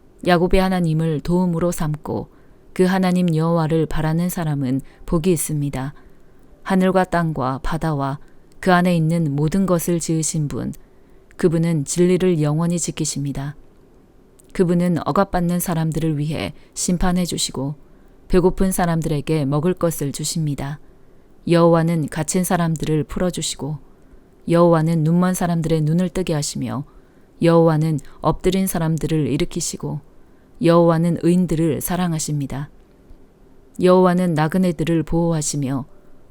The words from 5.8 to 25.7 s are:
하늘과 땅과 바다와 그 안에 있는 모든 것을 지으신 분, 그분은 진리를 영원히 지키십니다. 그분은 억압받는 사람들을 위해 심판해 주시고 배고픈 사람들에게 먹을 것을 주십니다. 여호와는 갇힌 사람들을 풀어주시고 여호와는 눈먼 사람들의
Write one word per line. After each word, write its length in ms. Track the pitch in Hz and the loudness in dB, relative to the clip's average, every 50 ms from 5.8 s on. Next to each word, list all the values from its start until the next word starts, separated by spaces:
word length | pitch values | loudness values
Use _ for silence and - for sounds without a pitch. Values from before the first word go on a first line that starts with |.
| 131 - - - - - - - - - - - - - - - - | -8 -8 -10 -14 -18 -20 -20 -20 -20 -20 -20 -20 -20 -20 -20 -16 -4
하늘과 420 | - 190 190 185 185 185 190 185 | 0 0 2 2 4 4 2 2
땅과 560 | - - 170 170 160 151 147 127 131 135 127 - | 2 0 0 0 -2 -2 -2 -4 -4 -4 -4 -4
바다와 560 | - 165 156 - 160 151 139 139 135 139 - - - - - - - - - | -4 -4 -2 -2 -4 -2 -2 -2 -4 -6 -8 -10 -16 -20 -20 -20 -20 -20 -4
그 120 | - 190 180 | 2 2 4
안에 240 | 175 175 180 175 | 4 4 4 2
있는 380 | 170 156 156 170 170 165 147 139 | 2 2 2 2 0 0 0 0
모든 320 | 143 151 156 147 196 196 | 0 0 0 0 0 2
것을 340 | 180 180 170 - - 175 165 | 2 2 0 0 0 -2 -2
지으신 480 | - - 165 160 156 - - 160 151 139 | -2 -2 -2 -2 -2 -2 -2 -2 -4 -4
분, 240 | - 117 123 135 135 - - - - - - - - - - _ - | -4 -6 -6 -8 -10 -12 -16 -20 -20 -20 -20 -20 -20 -20 -20 _ -6
그분은 480 | - - 180 156 165 165 170 165 156 135 | -2 0 0 2 2 0 0 0 -2 -2
진리를 560 | - - 170 175 180 185 170 185 185 180 156 | -2 0 2 2 2 2 2 2 2 2 2
영원히 380 | 151 147 151 156 170 175 175 170 | 0 0 0 0 0 -2 -2 -2
지키십니다. 800 | - - 156 - 160 151 - 139 143 143 131 139 139 143 143 - - - - - - _ _ - _ _ _ _ - _ _ - - - - | -4 -6 -6 -6 -6 -6 -4 -4 -6 -6 -6 -6 -8 -8 -10 -14 -18 -20 -20 -20 -20 _ _ -20 _ _ _ _ -20 _ _ -20 -20 -8 -2
그분은 460 | - 185 165 180 175 175 180 175 156 - | 0 2 2 2 2 2 0 0 0 -2
억압받는 540 | - 143 208 196 - - 180 175 170 175 175 | -2 0 0 0 0 -2 -2 -2 0 -2 -2
사람들을 580 | 175 - 175 165 160 160 147 160 160 160 156 143 | -2 -2 -2 -2 -2 -2 -2 -2 -2 -2 -2 -2
위해 340 | 147 156 156 - 95 - - - - - _ | -2 -4 -4 -4 -6 -8 -10 -12 -20 -16 _
심판해 500 | - - - 180 165 - 185 175 185 180 | -6 -2 -2 0 0 2 2 2 0 0
주시고 500 | 165 - - - - - 127 131 139 151 - - - - - - - - - - - | -2 -4 -4 -6 -6 -6 -6 -6 -6 -8 -10 -14 -20 -20 -20 -20 -20 -20 -20 -4 0
배고픈 420 | - 185 165 185 180 - 202 190 | 2 4 4 4 2 2 0 0
사람들에게 760 | 185 - 185 170 165 165 156 156 151 147 135 - 160 156 139 | 0 0 0 0 0 0 -2 -2 -2 -4 -2 -2 -2 0 0
먹을 280 | 131 147 151 147 180 180 | 0 0 0 0 0 0
것을 380 | - - 170 156 - 147 139 131 | 0 -2 -2 -2 -2 -4 -6 -6
주십니다. 640 | - 156 - - 170 156 147 143 - 139 139 151 147 - - - - - - - - - - - - - - | -6 -8 -6 -4 -4 -4 -4 -4 -4 -6 -8 -10 -10 -14 -20 -20 -20 -20 -20 -20 -20 -20 -20 -20 -10 -2 2
여호와는 600 | 165 170 170 170 170 165 160 165 170 165 147 - | 4 4 6 6 6 4 2 2 0 -2 -2 -4
갇힌 360 | - - 156 - - 185 180 | -4 -6 -4 -2 -2 -2 0
사람들을 600 | - 190 175 170 165 165 151 - - 156 151 143 | 0 0 0 0 0 -2 -2 -2 -2 -2 -2 -2
풀어주시고 760 | - - 185 185 180 165 - 156 - - - 127 139 151 147 - - - - - - - - - _ _ _ - - | -4 -4 -4 -4 -2 -2 -4 -6 -8 -8 -8 -8 -8 -8 -10 -12 -18 -20 -20 -20 -20 -20 -20 -20 _ _ _ -2 0
여호와는 560 | 165 170 175 170 170 160 156 160 170 165 151 | 4 6 6 6 6 4 2 2 2 2 2
눈먼 300 | 156 170 175 180 180 185 | 2 2 2 2 2 0
사람들의 480 | - 196 170 175 165 156 156 | 0 -2 -2 0 -2 0 0